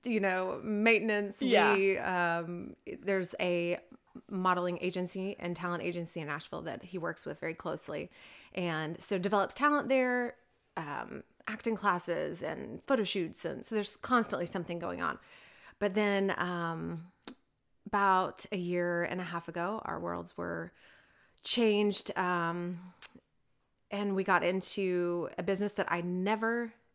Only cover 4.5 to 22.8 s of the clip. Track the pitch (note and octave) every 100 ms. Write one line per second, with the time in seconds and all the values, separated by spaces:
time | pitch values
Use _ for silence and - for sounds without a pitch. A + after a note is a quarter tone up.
4.5 | F3+ F3+ F3 F3+ F#3 F3+ F#3+ F#3+ - F3
5.5 | E3+ F3+ F3 F3 F3 E3 - D#3 D3+ -
6.5 | D#3+ D#3+ - F3+ F#3 E3 D#3+ - D3+ D#3+
7.5 | E3 F3 D#3 - D3 F3 - - - -
8.5 | - F3 D#3+ D#3 E3 - F#3+ F#3 G3+ F#3+
9.5 | - C#4+ D4 B3+ C4 B3+ B3 A#3+ - _
10.5 | _ _ - D3+ - - - - _ -
11.5 | G#3+ A#3 A3 G#3 F3 F3 E3 D3+ E3 D3+
12.5 | D3 C3+ A#2 - A3+ F#3+ G3+ D#3+ - E3
13.5 | C3 - A3 G3+ - - B3 A3+ - F3
14.5 | F#3 E3+ E3+ F3 F3 - - - - -
15.5 | - - - G#3 F#3+ G#3 G3 G3 - F3+
16.5 | F3 E3+ E3 E3 E3 F3 _ - - _
17.5 | _ _ _ - G3+ G3 F#3 F#3 - -
18.5 | F#3 F3 F3 F3 E3+ F3 F3+ F3 E3+ -
19.5 | E3+ F3 G#3+ - - F3 F3 F3 - F3
20.5 | E3 E3+ _ - - _ _ _ _ -
21.5 | - A3+ G#3 G#3 G3 - - F3+ F3 E3+
22.5 | F3 F3 F3